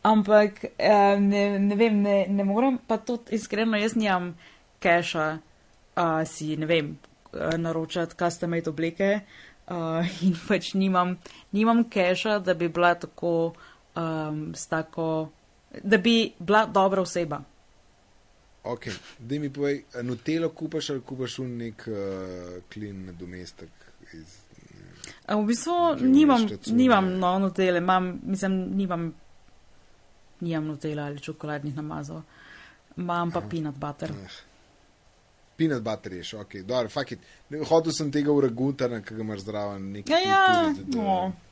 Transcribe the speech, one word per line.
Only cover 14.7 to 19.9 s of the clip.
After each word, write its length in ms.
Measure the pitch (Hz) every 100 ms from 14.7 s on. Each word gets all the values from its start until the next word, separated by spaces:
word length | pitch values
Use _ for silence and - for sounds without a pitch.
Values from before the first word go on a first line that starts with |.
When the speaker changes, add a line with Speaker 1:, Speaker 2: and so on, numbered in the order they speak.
| 160 160 - 165 160 156 _ _ _ _
Speaker 1:
da 220 | - 202 214
bi 380 | 185 226 220
bila 320 | - 170 208 220
dobra 340 | 180 190 190
oseba. 400 | 180 180 170 147 147 _ _ _ _ _ _ _ _ _ _ _
Speaker 2:
Okej, 280 | - 120 - 95 - -
daj 220 | 117 143
mi 100 | 147
povej, 360 | 135 143 143 -